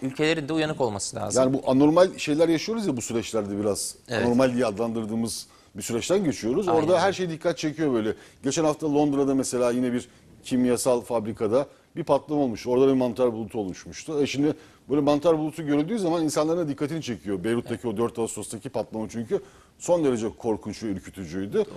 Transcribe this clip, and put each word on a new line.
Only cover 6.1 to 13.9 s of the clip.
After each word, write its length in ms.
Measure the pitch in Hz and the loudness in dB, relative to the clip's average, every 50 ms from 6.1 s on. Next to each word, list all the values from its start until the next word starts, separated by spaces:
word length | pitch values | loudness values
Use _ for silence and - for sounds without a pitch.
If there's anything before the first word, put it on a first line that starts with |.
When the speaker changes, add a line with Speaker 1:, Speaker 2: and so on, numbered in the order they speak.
| 175 208 196 | 0 2 2
Speaker 2:
geçiyoruz. 440 | 147 113 - 104 110 131 190 208 | 0 -2 -2 -2 -2 0 0 0
Speaker 1:
Aynen 120 | - - 160 | 2 2 2
Speaker 2:
Orada 180 | 156 160 185 170 | 4 4 4 4
her 60 | 180 | 4
Speaker 1:
öyle. 80 | 196 175 | 2 0
Speaker 2:
şey 120 | 180 185 170 | 0 -4 -6
dikkat 280 | 160 151 - 175 165 | -4 -2 -2 -2 -2
çekiyor 360 | - 160 156 139 165 160 143 123 | -2 -2 -4 -2 0 0 2 2
böyle. 200 | 113 107 110 95 - - - - - 104 | 2 0 0 -2 -4 -8 -20 -14 -6 -4
Geçen 200 | 139 135 165 156 | -2 0 2 2
hafta 300 | 151 147 147 - 151 143 | 2 0 0 -2 0 2
Londra'da 420 | 147 147 147 139 139 139 139 135 | 4 4 4 4 2 2 2 2
mesela 360 | 135 123 - 131 123 123 120 | 0 0 0 0 2 2 2
yine 220 | 120 123 127 123 120 | 2 2 0 0 0
bir 160 | 120 117 - - - _ - - - - | -2 -4 -6 -18 -20 _ -20 -20 -16 -8
kimyasal 580 | - 131 123 127 123 120 110 - 135 123 120 | -2 0 2 4 4 2 2 2 2 2 2
fabrikada 640 | 98 - 120 113 104 113 113 - 117 101 113 135 143 - - - _ _ - | 0 -2 -2 -2 -2 -4 -6 -2 0 2 2 2 2 0 -8 -20 _ _ -10
bir 80 | 160 160 | -6 0
patlama 380 | - 143 131 - - 151 147 | 2 2 0 0 0 0 0
olmuş. 260 | 143 123 107 95 - | 0 0 -2 -4 -2
Orada 200 | 120 123 127 135 | 0 4 4 6
bir 60 | 135 135 | 6 4
mantar 400 | 131 127 123 107 127 127 123 110 | 4 2 0 0 0 0 0 0
bulutu 260 | 110 113 101 - 113 | -2 -6 -6 -6 -6
oluşmuştu. 640 | 101 92 82 - - 87 | -6 -6 -6 -10 -14 -18